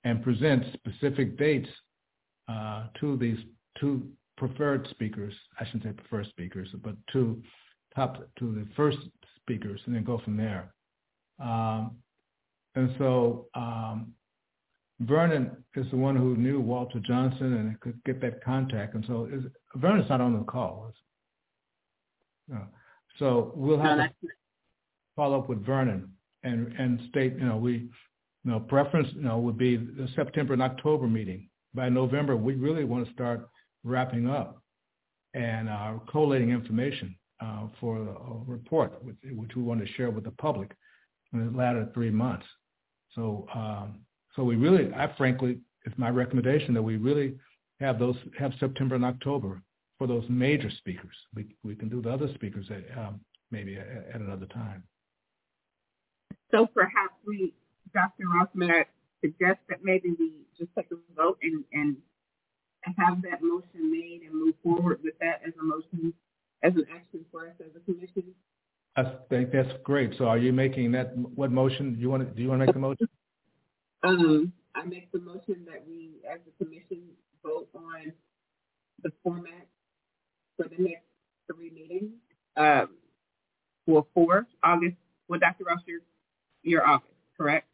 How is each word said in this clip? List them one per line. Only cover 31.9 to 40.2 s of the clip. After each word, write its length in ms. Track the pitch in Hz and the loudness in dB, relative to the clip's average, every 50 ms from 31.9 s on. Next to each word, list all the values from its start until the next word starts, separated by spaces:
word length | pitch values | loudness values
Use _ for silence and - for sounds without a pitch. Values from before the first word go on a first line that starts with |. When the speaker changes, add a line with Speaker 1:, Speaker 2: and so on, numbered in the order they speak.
| 123 127 131 123 135 143 147 139 131 | 4 4 4 2 2 2 2 2 2
Speaker 1:
we 180 | 113 107 131 135 | 2 2 0 0
really 300 | 131 127 147 160 160 143 | 0 0 0 0 0 0
want 220 | 117 120 123 120 | 0 0 -2 -4
to 60 | 117 | -6
start 360 | - - 127 120 120 117 - - _ _ _ _ _ _ | -6 -4 -2 -2 -2 -4 -6 -14 _ _ _ _ _ _
wrapping 460 | - 120 127 127 131 127 120 117 117 123 | -6 -2 0 0 0 0 0 0 0 0
up 340 | 139 143 95 - - - _ _ _ _ _ _ _ _ _ _ _ _ _ _ - | 0 -2 -2 -6 -10 -20 _ _ _ _ _ _ _ _ _ _ _ _ _ _ -6
and, 340 | 131 120 117 113 113 113 110 | -4 -4 -2 -2 -4 -4 -4
uh, 260 | 107 101 104 107 110 113 117 - | -4 -4 -6 -6 -8 -10 -10 -2
collating 400 | - 151 156 143 143 135 120 117 | 2 2 4 4 4 4 4 4
information, 680 | 123 120 113 - 110 117 127 143 135 - 98 98 92 _ _ _ _ _ | 2 0 0 0 0 0 0 0 -2 -4 -8 -10 -12 _ _ _ _ _
uh, 260 | 113 110 107 104 110 107 - - | -10 -8 -8 -8 -10 -10 -10 -8
for 180 | - 117 110 110 | -6 -4 -4 -4
a 520 | 110 104 101 104 123 127 113 113 120 131 | -6 -8 -10 -12 -12 -12 -12 -10 -10 -10
report, 520 | 123 117 - - 160 160 123 - - - 123 | -10 -10 -6 0 2 2 2 2 -2 -12 -16
which, 120 | 127 101 _ - 135 131 | -16 -16 _ -14 -12 -10
which 160 | 110 110 110 - | -10 -10 -6 -4
we 60 | 127 | -4
want 180 | 120 117 117 113 101 | -2 0 0 -2 -2
to 80 | 101 - | -4 -4
share 160 | - 123 120 | -4 -2 -2
with 140 | 107 107 | -2 -4